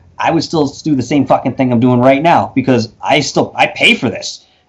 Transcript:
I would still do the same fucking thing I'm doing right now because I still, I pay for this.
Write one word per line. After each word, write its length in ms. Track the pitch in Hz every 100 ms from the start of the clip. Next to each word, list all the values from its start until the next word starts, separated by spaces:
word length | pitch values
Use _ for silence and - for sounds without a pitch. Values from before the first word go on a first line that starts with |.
| _ -
I 140 | 117
would 120 | 160
still 220 | - 165 139
do 280 | - 156 139
the 80 |
same 220 | 113 147 135
fucking 280 | 143 131 120
thing 160 | 131
I'm 80 | 120
doing 200 | 127 123
right 220 | 131 139
now 300 | 165 147 98 -
because 360 | 131 123 110 -
I 180 | 95 147
still, 340 | 139 175 120 -
I 120 | -
pay 280 | - 139 135
for 140 | 120
this. 340 | 90 - - _ _